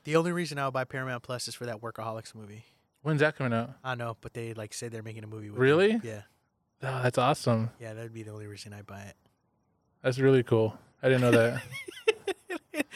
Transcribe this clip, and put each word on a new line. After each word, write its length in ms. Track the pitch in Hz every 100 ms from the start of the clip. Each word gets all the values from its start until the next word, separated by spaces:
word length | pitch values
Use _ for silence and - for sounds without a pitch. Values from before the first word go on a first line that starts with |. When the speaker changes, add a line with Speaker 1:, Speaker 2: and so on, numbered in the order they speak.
Speaker 1:
The 120 | 147 160
only 140 | 170
reason 280 | 175 160 143
I 60 | 135
would 80 | 131
buy 80 |
Paramount 400 | 127 135 131 123
Plus 240 | - 123 -
is 80 | -
for 100 | 120
that 120 | 107
Workaholics 540 | 113 110 113 110 - 110
movie. 280 | 104 107 - _ _ _
Speaker 2:
When's 200 | 147 151
that 140 | 151 -
coming 180 | 131
out? 180 | 113 127 -
Speaker 1:
I 60 | 131
don't 80 | 120
know, 200 | 117 113
but 140 | 117 120
they, 180 | 117
like, 220 | 110 107 -
said 160 | 120
they're 100 | 113
making 220 | 110 110
a 40 | 107
movie 220 | 107 104
with 80 | 107
Speaker 2:
Really? 340 | 131 156 202
Speaker 1:
it. 100 | 226
Yeah. 180 | 120 107 - _ _ _ _ -
Speaker 2:
Oh, 180 | 135 131
that's 160 | 127 131
awesome. 540 | 127 147 131 113 117 -
Speaker 1:
Yeah, 160 | 113 110
that'd 180 | 117
be 80 | 113
the 100 | 107
only 120 | 107 104
reason 260 | 101 107
I'd 140 | 104 101
buy 160 | 98
it. 140 | 101 - _ _ _ _ _ _ _ _
Speaker 2:
That's 160 | 131 127
really 240 | 135 131
cool. 340 | 117 113 110 - _ _
I 80 | 131
didn't 120 | 127
know 100 | 123
that. 320 | 117 117 131
Speaker 1:
<laughs> 1200 | - - - - - 440 - 381 - 359 _ 311 -